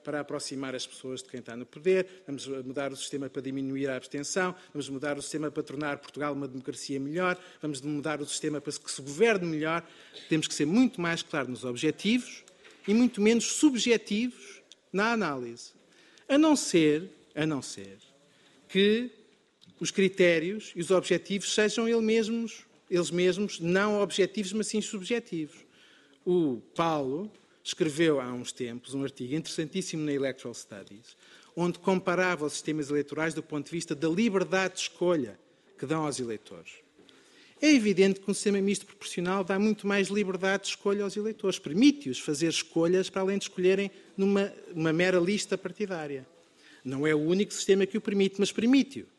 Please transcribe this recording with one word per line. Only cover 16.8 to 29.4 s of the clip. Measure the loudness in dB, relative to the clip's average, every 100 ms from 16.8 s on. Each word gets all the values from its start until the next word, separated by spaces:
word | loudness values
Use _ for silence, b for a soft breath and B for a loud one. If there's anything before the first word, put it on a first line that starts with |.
| 6 4 -2 -16 _
a | -4 -2
não | -2
ser | -6 -14 -16 -20 -20 _ _ b b b _
que | 2 4 4 -2 -10 _ _ _ _ -20 -8
os | -6
critérios | 2 0 4 4 4 0 -6 -10
e | -10
os | 2
objetivos | 2 4 0 0 -4 -2
sejam | 2 2 2 2
eles | 2
mesmos, | 4 2 2 -2 -4 -10 -20 _ _
eles | -2 0
mesmos | 2 2 2 -2 -2
não | 0 2 2 2
objetivos, | 0 2 0 0 -4
mas | -4 -2
sim | -2
subjetivos. | -4 -8 -4 -4 -4 -8 -10 -16 -20 b b b b b 0
O | 2 2 -2 -8
Paulo | -2 0 0 -2 -4 -6 -14 b b
escreveu | -10 -2 -2 2 2 2
há | 0
uns | -8 -8
tempos | -8 -8 -8 -8
um | -6
artigo | -6 -6 -6
interessantíssimo | -6